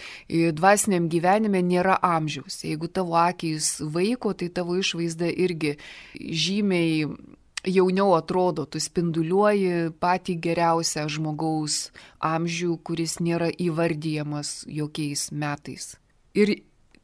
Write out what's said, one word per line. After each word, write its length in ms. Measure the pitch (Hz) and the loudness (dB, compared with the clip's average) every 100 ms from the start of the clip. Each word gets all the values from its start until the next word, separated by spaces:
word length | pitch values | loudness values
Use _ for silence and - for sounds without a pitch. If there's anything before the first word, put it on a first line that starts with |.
| - - - | -18 -16 -2
i, 220 | 165 165 | 2 2
dvasiniam 560 | 156 185 208 220 180 170 | 4 6 6 4 2 2
gyvenime 540 | 170 180 208 220 190 | 2 4 4 4 2
nėra 320 | 180 180 185 185 | 4 4 4 2
amžiaus. 640 | 180 165 156 143 - - | 2 -2 -2 -6 -10 -10
Jeigu 240 | 160 156 170 | -6 -6 -6
tavo 280 | 190 175 165 | -4 0 2
akys 640 | 175 180 165 156 - - | 2 0 -6 -2 -2 -4
vaiko, 540 | 151 165 202 247 214 | -4 0 0 0 -4
tai 160 | 185 175 | -4 -4
tavo 240 | 180 175 180 | -4 -2 -2
išvaizda 500 | 190 165 170 165 170 | -2 -2 -4 -2 -2
irgi 440 | - 180 160 151 147 - - - - | 0 0 0 -4 -4 -10 -20 -18 -14
žymiai 920 | - 160 165 202 208 175 165 156 151 - - - _ - | -6 -2 -2 0 2 2 2 0 -2 -6 -16 -20 _ -8
jauniau 520 | 190 185 185 185 202 165 | 0 2 4 4 4 4
atrodo. 500 | 156 175 180 160 135 | 2 0 2 0 -4
Tu 140 | 156 | -6
spinduliuoji 1120 | - 185 170 160 160 196 208 208 185 170 165 165 | -4 -2 0 0 2 4 4 4 2 0 -2 -2
patį 380 | 175 185 - 170 | 0 0 -2 -4
geriausią 680 | 165 165 170 165 165 156 151 | 0 2 4 2 0 -2 -4
žmogaus 840 | 151 156 151 160 160 151 151 - - - - | -2 -4 -2 -2 0 -2 -2 -4 -12 -20 -4
amžių, 600 | 156 160 170 170 175 165 | -2 0 -2 -2 -2 -2
kuris 400 | - 165 165 - | -4 -4 -4 -2
nėra 320 | 170 170 170 | 0 0 0
įvardijamas 1120 | - 175 156 170 151 160 151 147 147 143 - - | -2 -2 0 0 0 -4 -4 -4 -6 -8 -10 -8
jokiais 600 | 147 151 156 147 143 - | -6 -6 -4 -4 -4 -6
metais. 640 | 147 147 143 - - - - _ _ _ 196 | -4 -6 -6 -10 -12 -14 -16 _ _ _ 2
Ir 220 | 208 - - _ _ _ | 2 2 -8 _ _ _